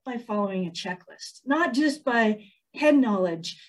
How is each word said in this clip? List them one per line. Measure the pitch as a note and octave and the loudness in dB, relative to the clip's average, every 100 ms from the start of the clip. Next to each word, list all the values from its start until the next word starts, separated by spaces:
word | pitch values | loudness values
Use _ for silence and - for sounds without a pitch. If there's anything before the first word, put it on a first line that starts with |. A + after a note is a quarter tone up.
| C4 | -10
by | A#3 | -10
following | A#3 G#3 G3+ F#3+ F3+ | -4 -2 -2 -2 -6
a | |
checklist, | E3+ F#3 F#3 - - - - B3+ | -6 -10 -10 -14 -18 -18 -12 -2
not | D4+ E4+ | 0 0
just | B3 D4+ - | 2 0 0
by | - A#3 A3 G#3 - _ _ - | -2 2 2 0 -6 _ _ 0
head | D4+ D4 | 4 6
knowledge, | B3 G3 F3+ E3 E3 - | 4 2 0 -2 -8 -14